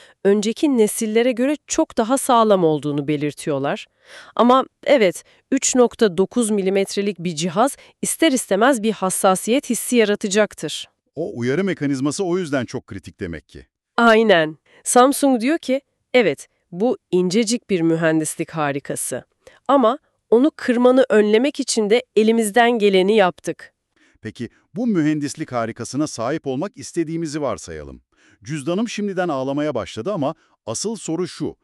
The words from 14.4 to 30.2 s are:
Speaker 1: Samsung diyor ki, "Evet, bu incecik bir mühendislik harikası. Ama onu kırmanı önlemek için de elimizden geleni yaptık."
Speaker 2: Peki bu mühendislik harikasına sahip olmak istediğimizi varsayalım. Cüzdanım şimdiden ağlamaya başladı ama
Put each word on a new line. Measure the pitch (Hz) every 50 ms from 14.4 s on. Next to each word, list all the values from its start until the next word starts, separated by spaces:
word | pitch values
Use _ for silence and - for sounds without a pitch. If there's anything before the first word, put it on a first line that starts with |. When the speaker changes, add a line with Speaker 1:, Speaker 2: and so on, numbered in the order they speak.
| 156 156 156 - _ _ _ _ -
Speaker 1:
Samsung | - - 247 247 285 269 - 285 277 262 226
diyor | 214 269 330 330
ki, | - - 254 277 - _ _ _ _ _ -
"Evet, | 254 220 170 135 - - _ _ _ _ _
bu | 175 175 214 254 - - _ _
incecik | 180 185 180 180 170 233 233 196 240 - - -
bir | 196 170
mühendislik | 165 165 165 160 170 160 160 160 156 - - - 160 -
harikası. | - 160 147 143 139 143 - - 143 - - - 131 120 - _ _ _ _ _ _ _ _ -
Ama | 277 277 233 214 262 302 _ _ _ _ _ -
onu | 214 240 262 320 -
kırmanı | - - 262 233 240 247 247 254 262 254 -
önlemek | 208 214 214 208 214 220 262 294 - -
için | 254 - - 233 214 196
de | 220 247 - _ -
elimizden | 208 220 220 226 226 220 208 196 240 233 233
geleni | 240 226 208 202 190 185 185 196 220
yaptık." | 214 190 180 - _ - 170 156 - - - _ _ _ _ _ _ _ _ _ _
Speaker 2:
Peki | - 110 - - 117 101 _ _ _ _ -
bu | 185 254
mühendislik | 240 202 165 147 151 151 151 143 135 - 156 156 -
harikasına | 127 120 113 110 117 - 117 - - 135 156
sahip | - - - 110 127 156 160 -
olmak | 139 131 135 175 202 -
istediğimizi | - - - - 170 165 151 165 165 170 151 139 156
varsayalım. | 147 123 101 - - 87 80 78 73 69 65 62 _ _ _ _ _ _ _ _ 98
Cüzdanım | 113 156 151 127 156 175 202 240 220
şimdiden | - 214 208 202 185 185 180 175
ağlamaya | 143 131 131 135 139 147 147 151 135
başladı | 117 95 - - 110 117 185
ama | 208 170